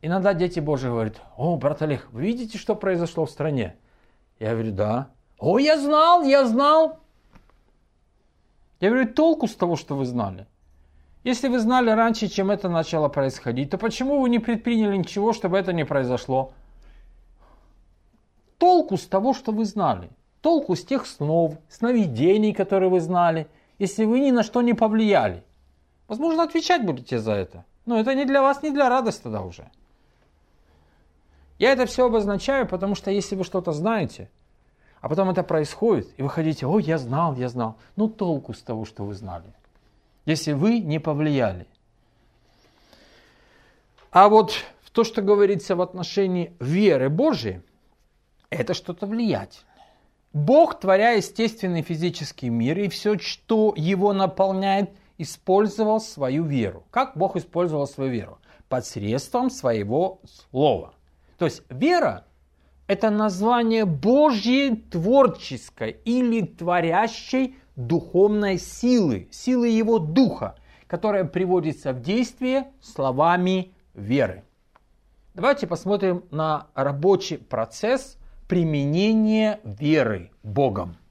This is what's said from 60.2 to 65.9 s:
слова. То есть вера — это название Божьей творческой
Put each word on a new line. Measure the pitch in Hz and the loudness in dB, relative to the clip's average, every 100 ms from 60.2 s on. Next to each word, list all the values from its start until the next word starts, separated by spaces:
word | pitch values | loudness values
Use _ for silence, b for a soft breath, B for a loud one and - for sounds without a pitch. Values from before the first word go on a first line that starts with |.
| - - _ | -20 -20 _
слова. | 131 147 104 90 _ _ _ _ _ | 0 0 0 -4 _ _ _ _ _
То | |
есть | 165 - _ | -4 -4 _
вера — | 127 269 349 254 92 _ _ _ _ _ _ - | -2 2 2 0 -4 _ _ _ _ _ _ -6
это | 190 220 | 0 0
название | 208 214 180 214 240 226 226 | 0 -2 0 0 2 2 2
Божьей | 208 147 185 262 302 226 220 262 277 220 | 0 0 2 6 6 4 2 2 2 -2
творческой | - 175 175 269 247 165 - 127 - - 110 | -4 -4 4 6 6 2 -12 -14 -14 -8 -8